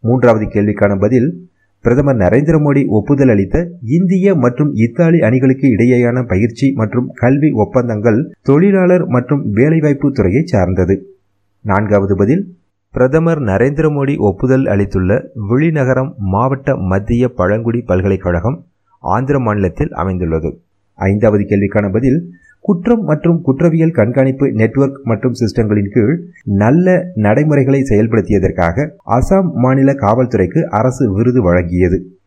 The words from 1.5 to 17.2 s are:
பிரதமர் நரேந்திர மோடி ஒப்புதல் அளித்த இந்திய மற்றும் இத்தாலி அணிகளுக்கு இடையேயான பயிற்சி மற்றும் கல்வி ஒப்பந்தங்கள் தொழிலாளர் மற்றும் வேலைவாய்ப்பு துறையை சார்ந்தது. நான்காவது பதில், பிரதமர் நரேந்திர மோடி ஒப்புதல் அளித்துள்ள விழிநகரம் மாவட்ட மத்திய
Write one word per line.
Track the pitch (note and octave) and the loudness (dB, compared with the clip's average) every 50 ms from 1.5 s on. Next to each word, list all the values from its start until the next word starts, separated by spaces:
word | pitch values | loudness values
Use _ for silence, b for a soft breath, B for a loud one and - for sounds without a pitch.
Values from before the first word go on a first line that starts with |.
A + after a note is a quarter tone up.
| _ _ _ _ _ _ | _ _ _ _ _ _
பிரதமர் | - - A#2+ C3 C#3+ C#3+ C3+ | -2 0 0 2 2 0 0
நரேந்திர | A2+ F#2+ F2 G2 B2+ D3 C#3+ E3 D#3+ | 2 2 2 2 2 2 2 2 2
மோடி | D3+ D3 C#3 C3+ C#3 | 2 2 2 0 0
ஒப்புதல் | - G2 G#2+ G2+ - C#3+ C#3 C#3 C3 | 0 -2 -2 0 0 0 2 4 2
அளித்த | A2+ G2 G2 F#2+ - D3 F3 F3 - - A#2+ | 4 2 0 0 -2 -4 -4 -4 -10 -14 -6
இந்திய | G#2+ C3 E3+ G3 F3+ F#3 F#3 F3+ G3+ F#3+ | -2 0 0 0 2 0 2 2 2 2
மற்றும் | D#3+ A#2+ B2 - - D3+ D3+ - | 2 0 0 0 0 -2 -2 0
இத்தாலி | G#2+ A2+ A#2 - - E3+ E3 E3+ E3 | 0 -2 -2 0 0 2 2 4 2
அணிகளுக்கு | - A2 A#2+ C3 B2 C3 C3 - - C3+ | 2 2 2 2 2 2 0 2 2 0
இடையேயான | A2+ F#2+ A2+ B2 B2+ A#2+ B2 A#2+ A#2+ A2 F#2+ | 2 2 2 2 2 2 2 0 0 -2 -4
பயிற்சி | - F#2 F#2+ G#2+ A#2+ A#2 - C#3 C3+ - | -2 0 0 0 -2 -2 0 -2 0 0
மற்றும் | - A2 G#2+ - A#2+ B2 - - | 0 -4 -2 -2 -4 -4 -4 -6
கல்வி | - - A#2+ C3+ C#3+ D3 D3+ | -2 0 0 2 2 2 0
ஒப்பந்தங்கள் | - G#2+ G#2 - - C3 A#2+ A#2+ A2+ G#2 G#2 A#2 G#2+ A#2 D3 - - _ _ | 2 0 -2 0 0 -2 -2 -2 -4 0 0 2 2 2 -2 -4 -10 _ _
தொழிலாளர் | - C3+ D3 F3 G#3 G3 F#3+ F#3 F3 F3 F3+ - | 2 2 4 4 4 2 2 2 2 2 2 0
மற்றும் | - A#2 B2+ B2+ - D3 C#3+ - A2 | 0 -2 -2 0 0 -2 -2 -2 -2
வேலைவாய்ப்பு | G2+ G#2 B2+ D3+ E3 D#3+ D3+ D3+ D3 C#3 - C#3+ | 0 2 2 2 2 2 2 0 0 0 -2 -2
துறையை | C#3 - G2+ F2+ F#2 C3+ E3 | 0 0 0 0 0 0 -2
சார்ந்தது. | - - G#2 F2+ F2 F#2 F2+ F#2 E2+ G2 F#2+ - - - _ _ _ _ _ _ _ _ _ _ | 0 0 0 0 0 0 0 0 0 0 -2 -4 -14 -20 _ _ _ _ _ _ _ _ _ _
நான்காவது | G#2+ F#2+ G2 G#2+ G2+ G#2 G2+ G2 F#2+ G2 | -2 -2 -2 0 2 0 0 2 0 0
பதில், | F2+ G2+ G#2+ C#3+ F#3+ G3+ - - _ _ _ _ _ _ _ | 0 2 0 0 -2 -2 -8 -14 _ _ _ _ _ _ _
பிரதமர் | _ A2+ B2 C3 C3+ D#3+ D#3+ E3+ E3 D#3 | _ 0 0 2 2 0 0 0 -2 -2
நரேந்திர | C3+ G#2+ F#2 G2 A#2 C3+ D3 C#3+ D#3+ D#3 | -2 -2 0 2 0 0 0 0 -2 -2
மோடி | D3 C#3+ C#3 C3+ C#3+ | 0 -2 -2 -2 -2
ஒப்புதல் | - - G2+ F#2 - - B2+ C3 C3 C3+ | 0 0 -2 -2 0 0 0 0 2 2
அளித்துள்ள | B2+ G2+ G2 G2+ G2 - F#2+ F#2 F2+ G2+ - - - - | 0 0 0 -2 -2 -2 -2 0 0 0 -2 -2 -6 -12
விழிநகரம் | A#2 G#2 G2 A#2 C3 D3+ E3 D#3 D3+ C3+ B2+ C3 B2+ C3 D3+ - C3 | -10 -4 -2 0 0 0 0 0 0 0 0 0 -2 -2 -6 -6 -8
மாவட்ட | G2+ F#2 F2+ G2+ A#2+ C3+ C3+ C3+ - - C3+ | -6 -2 -2 0 0 -2 -2 -4 -4 -4 -4
மத்திய | - F#2+ F#2 F#2 G2 G#2 A2 A#2+ A#2+ | -2 -2 -2 -2 -2 -2 -2 -2 0